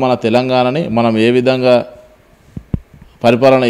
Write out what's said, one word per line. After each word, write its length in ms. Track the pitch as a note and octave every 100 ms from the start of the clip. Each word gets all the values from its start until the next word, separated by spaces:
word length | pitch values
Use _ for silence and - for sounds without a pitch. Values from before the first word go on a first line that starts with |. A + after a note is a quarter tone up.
మన 100 | C3 A#2+ A2+
తెలంగాణని 580 | A#2+ B2+ B2+ B2 D3 A2 A2+
మనం 200 | A#2 A2
ఏ 120 | A2+ B2+
విధంగా 480 | B2 C3 B2+ A#2+ - - - _ _ _ _ - - - - - - _
పరిపాలన 400 | A#2+ A#2+ C3 C3